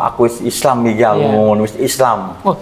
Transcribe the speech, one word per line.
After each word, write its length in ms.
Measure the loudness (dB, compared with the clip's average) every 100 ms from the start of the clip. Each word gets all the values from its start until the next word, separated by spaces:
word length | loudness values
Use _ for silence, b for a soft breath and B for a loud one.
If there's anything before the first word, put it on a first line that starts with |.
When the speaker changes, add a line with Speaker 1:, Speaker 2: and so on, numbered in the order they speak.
Speaker 1:
Aku 240 | -4 0 0
wis 80 | 0
Islam 460 | -6 -2 0 2
iki, 160 | 0 2
aku 160 | 2 2
Speaker 2:
Iya. 140 | 2
Speaker 1:
ngono, 280 | 2 2 2
wis 100 | 0
Islam." 640 | -2 -2 0 0 0 -6 -6
Speaker 2:
Oh, 80 | -4 -4